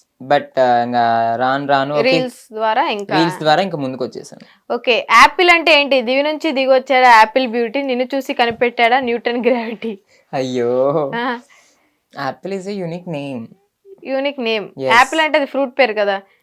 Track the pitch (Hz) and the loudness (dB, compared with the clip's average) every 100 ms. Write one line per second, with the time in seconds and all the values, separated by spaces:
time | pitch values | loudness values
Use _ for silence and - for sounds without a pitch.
0 | _ - 131 143 143 - 127 120 120 120 | _ -10 -2 -2 0 0 2 2 0 0
1 | 117 117 117 117 127 139 143 139 139 147 | 0 0 0 0 -2 -2 0 0 0 0
2 | 247 262 254 - - 214 220 226 320 214 | 0 0 -2 -10 -16 -6 -2 0 -2 -4
3 | 202 196 175 180 156 156 190 165 131 131 | -4 -2 -2 0 2 2 0 -4 -6 -6
4 | 123 - - - - _ - 240 254 220 | -8 -10 -18 -20 -20 _ -8 -4 0 -2
5 | - - 294 - 349 339 320 294 285 269 | 4 6 6 6 4 4 4 2 4 0
6 | 226 262 294 302 320 269 262 262 262 262 | 2 0 0 -2 -2 0 2 2 2 4
7 | 254 226 220 262 262 233 233 277 277 247 | 6 8 6 2 -2 -2 -2 -2 -2 -2
8 | 254 277 262 269 233 226 240 240 233 254 | -2 -4 -4 -2 -2 -2 -2 2 2 2
9 | 247 233 240 240 233 247 226 220 226 202 | 0 -4 -4 -2 0 -2 -4 -10 -10 -12
10 | _ _ _ 143 131 123 120 127 135 156 | _ _ _ -8 -4 -2 -2 0 0 0
11 | 139 233 254 240 - _ _ _ _ _ | -4 -4 -6 -8 -12 _ _ _ _ _
12 | _ - 139 127 185 196 185 202 170 175 | _ -10 -8 -8 -10 -10 -8 -8 -8 -10
13 | 175 147 139 127 113 _ _ _ 392 392 | -10 -10 -8 -10 -14 _ _ _ -20 -18
14 | - 269 285 277 226 220 185 - 135 233 | -8 -4 -4 -4 -4 -4 -6 -6 2 4
15 | 262 320 311 302 269 262 269 262 247 208 | 4 0 0 0 0 -2 -2 0 0 0
16 | 202 196 - _ | -2 -2 -8 _